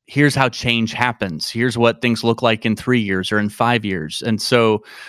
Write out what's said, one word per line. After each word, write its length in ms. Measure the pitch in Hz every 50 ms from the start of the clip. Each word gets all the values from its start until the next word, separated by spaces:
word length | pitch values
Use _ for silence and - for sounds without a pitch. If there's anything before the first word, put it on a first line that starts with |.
| _
here's 260 | _ - 139 147 143 139
how 160 | 139 135 123
change 440 | - - - 123 117 117 113 113 -
happens. 580 | - 123 123 117 - 107 92 80 - - -
Here's 260 | - 117 120 127 110
what 240 | 117 117 117 113 -
things 220 | - 120 113 - -
look 180 | 117 113 117
like 240 | 127 117 110 110 -
in 100 | 113 104
three 260 | - - 127 127 120
years 300 | 107 98 95 92 95 -
or 60 | 107
in 120 | 107 104 104
five 360 | - - 120 120 120 117 104
years. 380 | 101 95 80 78 80 - - -
And 160 | 120 110 107
so 420 | - - 127 120 117 110 107 104 - - - - -